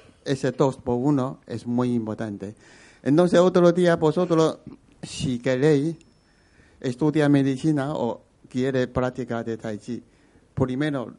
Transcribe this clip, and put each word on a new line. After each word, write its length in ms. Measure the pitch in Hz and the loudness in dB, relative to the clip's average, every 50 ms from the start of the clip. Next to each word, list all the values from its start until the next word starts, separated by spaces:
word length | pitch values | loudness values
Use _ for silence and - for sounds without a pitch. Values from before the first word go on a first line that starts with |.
| _ _ _ _ - | _ _ _ _ -6
ese 280 | - 139 135 - 131 127 | -6 -4 -2 -2 -4 0
dos 260 | - 156 131 123 - | 0 0 0 0 -4
por 180 | - 127 120 | -6 -4 -4
uno 440 | 123 127 147 147 135 123 135 156 - _ | -2 0 0 0 0 -2 -4 -6 -12 _
es 200 | - - 107 - | -12 -12 -10 -8
muy 260 | 120 120 120 123 123 123 | -4 -2 -2 0 0 0
importante. 600 | 117 110 110 107 - 117 107 101 95 98 101 113 _ _ - - - - - _ _ - | -2 -2 -4 -6 -8 -8 -8 -8 -10 -12 -14 -14 _ _ -20 -20 -20 -20 -20 _ _ -2
Entonces, 380 | 127 143 160 180 175 202 175 | 2 4 4 4 4 6 4
otro 320 | 180 185 180 185 175 175 170 | 4 6 4 6 4 6 4
día, 240 | 180 180 175 165 | 4 4 2 2
vosotros, 640 | 165 160 156 147 180 180 170 170 160 160 156 - - - - - - _ _ _ - - | 2 2 0 2 0 0 0 2 2 2 2 0 -4 -12 -20 -20 -20 _ _ _ -20 -18
si 360 | - - - - 143 123 120 | -14 -12 -6 -4 -4 -4 -2
queréis 580 | 123 139 131 127 139 156 151 139 139 165 165 - _ _ _ _ _ _ _ _ _ _ _ _ _ _ _ _ | -2 -2 0 2 4 4 4 4 2 -2 -6 -8 _ _ _ _ _ _ _ _ _ _ _ _ _ _ _ _
estudiar 480 | - 135 123 - 160 151 147 156 147 143 | -6 -6 -4 -2 -2 0 2 2 4 4
medicina 640 | 143 139 135 139 135 123 151 160 151 143 131 143 151 | 4 4 4 2 -2 -2 0 0 0 0 -2 -4 -4
o 300 | - 120 117 - - _ _ _ _ _ - | -4 -4 -4 -6 -8 _ _ _ _ _ -10
quiere 380 | - 127 127 135 131 131 127 | -4 -4 -2 0 0 0 -2
práctica 580 | 123 123 131 127 127 123 - 123 117 120 117 113 | 0 -2 -2 -4 -4 -4 -6 -8 -8 -6 -6 -6
de 140 | 113 113 110 | -6 -8 -8
Tai 200 | - 113 107 101 | -8 -10 -10 -10
Chi, 240 | - - 117 110 - _ _ _ _ _ _ _ _ _ - | -10 -10 -12 -12 -12 _ _ _ _ _ _ _ _ _ -4
primero 600 | - 131 127 127 131 151 151 143 135 113 - - | -2 -2 -2 -2 -4 -4 -4 -4 -4 -8 -10 -14